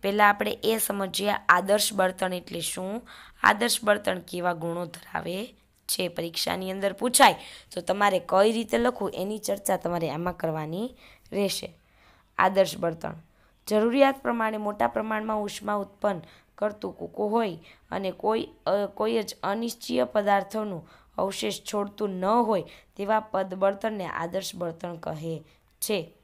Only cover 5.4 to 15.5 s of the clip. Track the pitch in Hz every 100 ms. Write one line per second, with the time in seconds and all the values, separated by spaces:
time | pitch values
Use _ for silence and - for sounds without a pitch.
5.4 | 240 - _ _ - - 185 170 170 165
6.4 | - 180 185 190 196 190 175 - 254 170
7.4 | - - - - - 190 202 190 170 185
8.4 | 214 226 226 233 240 247 196 - 190 214
9.4 | - 202 - 185 - 175 165 147 175 175
10.4 | 165 156 156 170 240 - - - _ -
11.4 | 202 - - - _ _ _ _ _ -
12.4 | 190 190 185 - 170 160 165 160 - _
13.4 | _ _ - 214 220 254 269 277 240 233
14.4 | 220 214 208 208 233 233 220 220 220 214
15.4 | 208